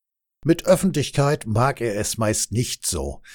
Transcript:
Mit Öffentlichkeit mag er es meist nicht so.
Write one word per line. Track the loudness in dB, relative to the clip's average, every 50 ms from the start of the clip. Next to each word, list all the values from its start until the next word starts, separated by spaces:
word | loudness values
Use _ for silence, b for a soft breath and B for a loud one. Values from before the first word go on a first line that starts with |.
| _ _ _ _ _ _ _ _ 0
Mit | 0 0 2 4 4
Öffentlichkeit | 4 4 4 2 0 0 -2 0 0 0 2 2 0 -2 -2 -2
mag | 0 2 2 2 0 0
er | -2 -2 -2 -2
es | -2 -4 -2 0
meist | 0 0 0 0 -2 -2 -2
nicht | -2 -2 -2 -4 -6 -6
so. | -4 -4 -4 -4 -6 -8 -10 B B B